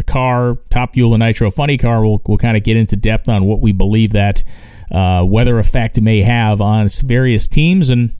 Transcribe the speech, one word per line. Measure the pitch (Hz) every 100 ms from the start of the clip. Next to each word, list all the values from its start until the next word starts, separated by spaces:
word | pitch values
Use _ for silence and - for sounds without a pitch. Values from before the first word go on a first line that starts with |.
| -
car, | 131 127 123 123 117 -
Top | 123 123
Fuel | 127 117
and | 113
Nitro | 113 107 107
Funny | - 143 135
Car, | 123 113
we'll, | 107 104 -
we'll | 107
kinda | 117 110
get | 113 113
into | 107 101
depth | 110 110 -
on | 104
what | 98 107
we | 110
believe | 98 98 110 107
that, | 107 101 98 - - - - -
uh, | 90 92 90
weather | 90 110 120 117
effect | 104 127 110 -
may | 110 110
have | 101 120 107 104
on | 101 110 104
s-, | -
various | 131 123 127 110 -
teams | 147 165 185 135
and, | 120 117